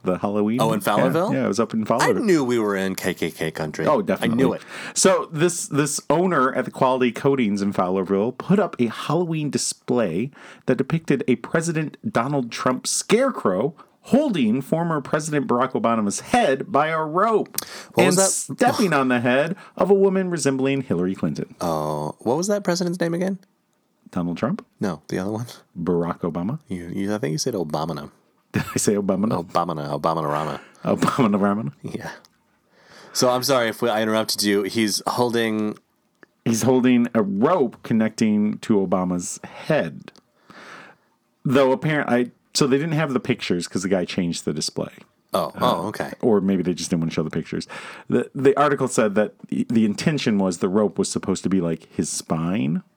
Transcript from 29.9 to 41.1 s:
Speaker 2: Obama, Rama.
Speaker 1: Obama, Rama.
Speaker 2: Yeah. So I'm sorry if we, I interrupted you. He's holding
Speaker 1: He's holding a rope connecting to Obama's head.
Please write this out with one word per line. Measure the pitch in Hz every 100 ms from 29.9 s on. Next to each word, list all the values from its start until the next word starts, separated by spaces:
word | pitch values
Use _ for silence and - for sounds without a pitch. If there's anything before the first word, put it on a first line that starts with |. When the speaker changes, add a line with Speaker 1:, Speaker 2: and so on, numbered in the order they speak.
| 73
Speaker 2:
Obama, | 82 80
Rama. | 76 76 78 71 - - -
Speaker 1:
Obama, | 104 - - 113 101
Rama. | 101 101 131 -
Speaker 2:
Yeah. | - 107 - - - _ _ _ _ _ _ - -
So | - 127
I'm | 123
sorry | 127 131 117
if | 107
we, | 117
I | 107
interrupted | 110 110 110 -
you. | 101 101
He's | 95 113 107 92 -
holding | - 123 117 113 107 107 - _ _ _ _ - _ 120
Speaker 1:
He's | 113
holding | 113 127 123 123 120
a | 120
rope | 101 98 139 180 120 -
connecting | - 113 110 - 110 107 107 104
to | - 104
Obama's | 95 95 90 90 90 -
head. | - - - 151 82 139 - - _ _ _ - - - - _ _